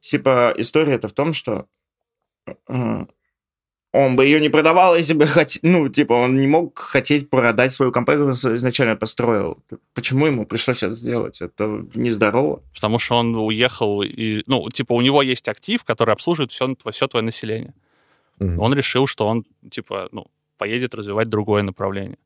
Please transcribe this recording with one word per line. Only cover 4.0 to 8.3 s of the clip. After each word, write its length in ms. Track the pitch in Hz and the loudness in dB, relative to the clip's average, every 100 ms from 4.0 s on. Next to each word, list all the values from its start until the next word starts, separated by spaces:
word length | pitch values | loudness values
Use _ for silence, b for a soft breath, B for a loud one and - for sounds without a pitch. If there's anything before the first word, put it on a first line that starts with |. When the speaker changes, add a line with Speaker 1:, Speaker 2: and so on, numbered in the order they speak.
| 135 127 | 2 4
Speaker 1:
бы 100 | 135 | 4
ее 140 | 151 | 4
не 100 | 151 | 4
продавал, 460 | 151 156 170 185 170 | 4 4 6 6 4
если 180 | 156 | 2
бы 120 | 160 151 | 2 4
хоте-, 320 | 143 156 - | 4 2 0
ну, 240 | 160 180 139 | 2 2 2
типа, 240 | 110 143 | 0 2
он 260 | 120 123 131 | 2 2 2
не 80 | 135 | 4
мог 300 | 156 175 - | 2 0 -8
хотеть 500 | - 139 - 147 135 | -2 -2 2 -2 2
продать 420 | 131 120 110 123 | 2 2 2 0
свою 200 | 131 131 | 2 0
компанию, 340 | 123 120 147 | 2 2 2
которую 240 | 147 | 2